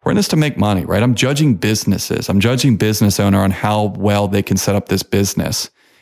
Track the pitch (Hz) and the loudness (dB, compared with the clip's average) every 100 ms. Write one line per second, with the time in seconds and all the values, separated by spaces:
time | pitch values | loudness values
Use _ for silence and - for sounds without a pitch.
0 | - 208 196 160 151 - 104 98 90 92 | -2 0 2 0 0 0 0 0 0 0
1 | 123 117 127 143 156 92 104 110 - 90 | 2 2 0 2 2 2 0 -2 -2 -2
2 | - - - 98 117 127 139 104 107 107 | -2 -4 0 0 2 2 2 2 0 2
3 | 104 95 101 98 98 95 104 107 104 95 | 0 2 2 2 2 0 -2 -2 -2 -2
4 | 101 104 101 101 - 98 - 98 - 98 | 0 0 0 -2 0 -2 0 -2 -2 -4
5 | - 101 101 - - - - _ _ _ | -2 -2 0 -2 -4 -4 -8 _ _ _